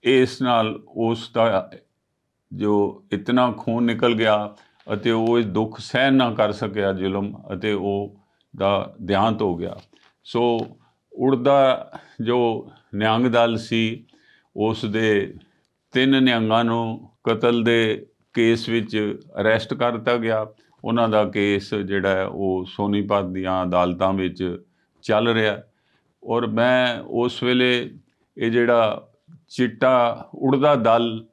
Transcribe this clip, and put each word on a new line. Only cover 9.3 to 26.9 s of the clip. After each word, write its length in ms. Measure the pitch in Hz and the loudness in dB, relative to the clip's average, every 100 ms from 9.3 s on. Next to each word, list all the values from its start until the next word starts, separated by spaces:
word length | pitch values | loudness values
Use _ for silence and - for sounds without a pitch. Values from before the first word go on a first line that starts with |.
| 107 | 0
ਹੋ 140 | 107 85 | -2 -4
ਗਿਆ। 200 | 87 - - _ _ _ | -8 -12 -20 _ _ _
ਸੋ 180 | - 117 120 117 113 - _ _ _ | -8 -2 0 0 -6 -14 _ _ _
ਉੜਦਾ 800 | - 127 131 123 139 135 - - - - _ | -4 0 2 4 4 4 2 -4 -20 -20 _
ਜੋ 500 | 113 123 120 110 - - _ | -2 2 2 -2 -8 -20 _
ਨਿਹੰਗ 320 | 101 110 113 123 | -2 0 2 2
ਦਲ 300 | 117 117 110 | 4 2 0
ਸੀ, 480 | 110 113 110 117 - _ _ _ _ - | -2 -2 -2 -4 -16 _ _ _ _ -2
ਉਸ 280 | 107 110 | -2 -2
ਦੇ 500 | 110 107 113 104 - - - _ _ _ _ | -4 -2 2 2 0 -12 -20 _ _ _ _
ਤਿੰਨ 300 | 131 131 135 | 0 2 4
ਨਿਹੰਗਾਂ 400 | 131 120 110 113 | 4 2 2 2
ਨੂੰ 460 | 117 117 113 117 - _ | 2 -2 -4 -8 -14 _
ਕਤਲ 380 | - 113 120 120 | -4 0 2 2
ਦੇ 420 | 117 117 113 107 - _ _ | 2 2 2 -2 -8 _ _
ਕੇਸ 340 | - 113 113 117 | 0 2 2 0
ਵਿੱਚ 500 | 117 101 107 104 - - - | -4 -2 -4 -4 -6 -10 -2
ਅਰੈਸਟ 340 | 104 110 185 | 2 0 -2
ਕਰ 180 | 139 120 | -2 -2
ਦਿੱਤਾ 240 | 117 117 120 | -2 -2 -2
ਗਿਆ। 300 | 113 110 107 - _ _ | 0 -2 -4 -12 _ _
ਉਹਨਾਂ 240 | - 117 113 | -4 0 2
ਦਾ 160 | 107 | 2
ਕੇਸ 500 | 104 104 101 101 98 | 2 0 0 0 -2
ਜਿਹੜਾ 340 | 107 95 98 95 | -6 -2 -2 0
ਹੈ 160 | 95 | 0
ਉਹ 400 | 95 - 98 92 | -2 -4 -4 -4
ਸੋਨੀਪਤ 600 | 92 - 104 101 104 101 | -6 -6 -2 -2 0 -2
ਦੀਆਂ 380 | 92 92 92 92 | -2 -6 -4 -2
ਅਦਾਲਤਾਂ 500 | 90 90 90 87 95 | 0 0 0 0 -2
ਵਿੱਚ 500 | 95 92 90 92 87 _ _ _ _ | 0 -4 -4 -6 -6 _ _ _ _
ਚੱਲ 260 | - 107 117 | -2 0 2
ਰਿਹਾ। 280 | 113 107 98 - _ _ _ _ _ | 2 0 -2 -10 _ _ _ _ _
ਔਰ 240 | - 117 117 | -4 -4 -2
ਮੈਂ 540 | 110 123 127 127 | 0 2 2 0